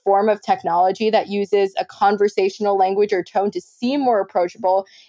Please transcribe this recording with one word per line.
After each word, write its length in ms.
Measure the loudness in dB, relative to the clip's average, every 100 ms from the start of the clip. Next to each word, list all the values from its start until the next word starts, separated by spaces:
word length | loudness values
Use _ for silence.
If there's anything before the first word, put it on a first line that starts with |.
form 240 | 0 2 2
of 140 | 0
technology 680 | -2 -2 0 2 2 2 0
that 160 | 0 -2
uses 480 | -4 0 0 0 -4
a 80 | -8
conversational 920 | 0 0 2 0 0 -2 -2 -2 2
language 380 | 0 2 0
or 100 | 0
tone 280 | -2 -2 -2
to 100 | -4
seem 400 | -12 -6 -4 -2
more 180 | 0 0
approachable, 680 | 0 -2 -2 -2 0 0 -2 -14